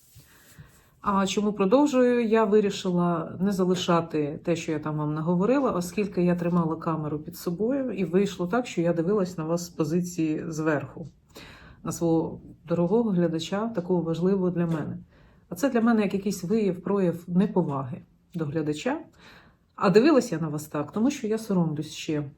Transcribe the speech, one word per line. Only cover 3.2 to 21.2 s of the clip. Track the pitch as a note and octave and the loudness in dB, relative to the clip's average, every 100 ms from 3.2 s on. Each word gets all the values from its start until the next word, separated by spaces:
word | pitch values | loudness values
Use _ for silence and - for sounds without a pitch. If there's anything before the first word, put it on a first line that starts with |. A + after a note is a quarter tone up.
| D#3+ - | -4 -2
не | G3 | -2
залишати | F#3 F3+ F3+ - E3+ E3 D#3 D3 D#3 | 2 2 2 2 2 2 -2 -2 -4
те, | - E3 | -2 -2
що | - | -2
я | D#3 | -4
там | D#3 D3+ | -2 -2
вам | D3+ | -2
наговорила, | D#3 D#3+ F3+ G#3 C#4 B3+ | -2 0 2 2 2 2
оскільки | - F3+ - G3 F3+ | -2 -4 -4 -2 0
я | F3 F3 | 0 2
тримала | E3+ F3 D#3+ D#3+ | 0 0 -2 -2
камеру | - D#3 D3+ D3 | -4 -4 -4 -6
під | E3+ - | -8 -8
собою, | F3+ F3 A3+ C#4 C4 | -6 -2 -2 -2 -2
і | F#3+ | -4
вийшло | E3+ F3+ G3 - F3 | 0 2 2 -2 -2
так, | A#3 B3 | -2 -2
що | - | -2
я | E3+ | 0
дивилась | E3 E3 G#3+ F3+ - | 0 0 0 0 -4
на | |
вас | D#3 F3 - | -4 -4 -4
з | |
позиції | - D3+ F3 F3+ - D#3 D#3 F3 | -4 -2 -2 -2 -2 -2 -2 -6
зверху, | D#3 D#3 C#3+ B2+ - - - _ - - - - - | -4 -2 -2 -4 -12 -16 -18 _ -20 -20 -20 -20 -12
на | E3 | -10
свого | - E3+ E3 - - - - | -2 0 2 0 -8 -16 -18
дорогого | - E3+ E3+ A3 A#3 | -4 0 2 2 2
глядача, | F3 E3+ D#3+ - G3 A3+ | 2 2 0 -2 -4 -2
такого | F#3 F3 F3 | -4 0 0
важливого | D#3+ D#3+ F#3 G3 F3+ | 0 0 0 2 0
для | E3+ E3 | 0 -2
мене. | D#3+ C#3+ - - - - _ _ | -2 -4 -10 -14 -20 -20 _ _
А | |
це | - C#4 | -2 0
для | A#3 | 2
мене | A3+ A3 | 4 4
як | G3 | 2
якийсь | G3 G#3 - | 0 -2 -4
вияв, | E3+ A3 G3 F3 | -2 0 0 -2
прояв | - G3+ F3+ E3 - | -2 0 0 0 0
неповаги | F3 G#3+ F#3+ D3+ C#3 B2+ D#3 - _ _ | 2 2 2 -2 -4 -6 -10 -14 _ _
до | E3+ | -6
глядача. | D3+ D#3+ D3+ D3+ B3 D#4+ - _ - - - _ _ | -4 -2 -2 -2 -4 -4 -8 _ -20 -20 -20 _ _
А | - G3+ | 0 4
дивилась | G3+ C#4+ C#4 - | 6 8 6 2
я | D#3 | -2
на | D#3+ | -4
вас | D3 | -6
так, | - D3+ D3 | -6 -6 -4
тому | G#3 A#3 | 0 0
що | - | 0